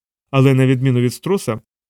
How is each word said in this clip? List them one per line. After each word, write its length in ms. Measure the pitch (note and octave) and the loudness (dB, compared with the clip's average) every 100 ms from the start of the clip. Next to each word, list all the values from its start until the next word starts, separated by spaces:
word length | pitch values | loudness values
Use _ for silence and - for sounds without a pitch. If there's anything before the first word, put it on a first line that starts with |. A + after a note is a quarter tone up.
| _ _ _ | _ _ _
Але 220 | C3+ C3+ | 2 2
на 140 | C3 C3 | 4 2
відміну 320 | C3 C3+ B2 | 0 0 0
від 140 | B2 | -2
Строса, 480 | - D#3+ G3 - A2 - _ _ | -4 -4 -4 -4 -8 -12 _ _